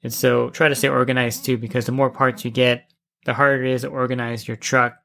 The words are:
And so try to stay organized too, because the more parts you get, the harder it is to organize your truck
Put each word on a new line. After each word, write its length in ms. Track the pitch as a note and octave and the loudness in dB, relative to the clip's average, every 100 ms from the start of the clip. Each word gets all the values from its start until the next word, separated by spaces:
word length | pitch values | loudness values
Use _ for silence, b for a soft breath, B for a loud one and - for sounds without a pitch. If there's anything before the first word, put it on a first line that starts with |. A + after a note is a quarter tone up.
And 100 | - | -8
so 380 | - B2+ A#2+ A#2+ | 0 2 2 0
try 180 | - D#3 | 2 0
to 60 | C3+ | 2
stay 140 | C#3 | 0
organized 540 | C3 B2+ B2+ A#2+ A#2 | 2 2 0 0 -4
too, 140 | - B2 | -2 -4
because 300 | A2+ B2+ A#2+ | -2 -4 -2
the 40 | |
more 200 | C3 C3 | 0 0
parts 340 | - C3 A#2+ B2+ | 2 0 0 -6
you 60 | |
get, 380 | A#2 B2 A#2+ _ _ _ _ - | 2 2 2 _ _ _ _ -6
the 80 | |
harder 320 | A#2 C#3 C3+ C3 | 2 2 2 0
it 60 | |
is 100 | B2+ | -2
to 60 | C3+ | -4
organize 600 | C#3 B2+ B2+ A#2 A#2 - | -4 -4 -2 -4 -6 -8
your 100 | A2+ | -8
truck 420 | - C3 A#2+ - | 0 2 2 -2